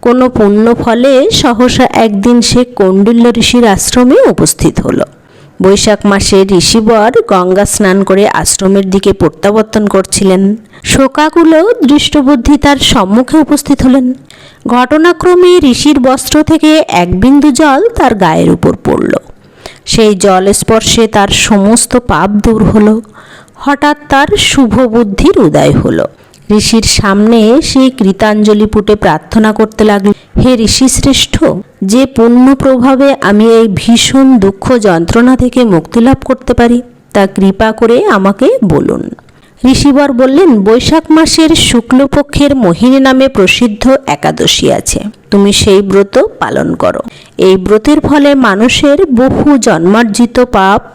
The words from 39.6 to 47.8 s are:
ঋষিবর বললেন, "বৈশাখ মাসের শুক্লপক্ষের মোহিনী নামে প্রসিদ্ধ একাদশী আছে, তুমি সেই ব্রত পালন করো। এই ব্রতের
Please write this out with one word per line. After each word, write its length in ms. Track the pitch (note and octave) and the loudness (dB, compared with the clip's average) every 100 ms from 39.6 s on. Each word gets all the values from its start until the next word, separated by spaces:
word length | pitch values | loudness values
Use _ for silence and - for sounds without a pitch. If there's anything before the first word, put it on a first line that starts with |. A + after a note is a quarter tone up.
| B3 | 0
ঋষিবর 460 | C4 C#4+ C#4 C#4+ | 2 2 2 0
বললেন, 520 | A#3+ C4 C#4 F#4 A3+ | 0 0 2 2 2
"বৈশাখ 460 | G3 A#3 - D#4 D#4 | 2 0 2 -2 2
মাসের 380 | D#4 D#4+ - D#4+ | 2 2 0 0
শুক্লপক্ষের 1040 | D#4+ - A#3+ - C4 C#4 - C#4+ - C#4+ C4+ | 0 0 -2 0 0 0 -2 -4 -2 0 0
মোহিনী 440 | G#3 E3+ A#3+ C4+ | 0 0 2 2
নামে 280 | C4+ C4 C4+ | 2 2 0
প্রসিদ্ধ 680 | C4+ F#3 - B3 G#3+ B3+ C4+ - | 0 -2 0 -2 0 0 0 -2
একাদশী 640 | D3 D#3 D#3 F3+ - C#3 | -6 -4 -4 -4 -2 -2
আছে, 300 | - - - G#3 - _ | -2 -4 -8 -8 -14 _
তুমি 220 | G3+ G3+ | 0 0
সেই 300 | G#3 - G3 | 0 0 0
ব্রত 360 | G3 G3 G3 B3+ G#4+ - | 0 -2 0 0 -2 -4
পালন 360 | - - E3 | -6 -4 -6
করো। 260 | E3 - - - - - - | -4 -4 -4 -10 -16 -20 -2
এই 180 | F#3+ F#3+ | 0 0
ব্রতের 440 | F#3 G#3 | 0 0